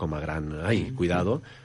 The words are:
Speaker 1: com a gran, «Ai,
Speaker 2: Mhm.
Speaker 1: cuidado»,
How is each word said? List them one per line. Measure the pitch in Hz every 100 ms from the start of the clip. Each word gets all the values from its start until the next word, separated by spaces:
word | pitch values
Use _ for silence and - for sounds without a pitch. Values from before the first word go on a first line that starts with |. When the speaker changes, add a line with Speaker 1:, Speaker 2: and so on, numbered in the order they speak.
Speaker 1:
com | 82 76
a |
gran, | 76 78 76 76 87
«Ai, | 110 -
Speaker 2:
Mhm. | 131
Speaker 1:
cuidado», | 87 87 90 139 - -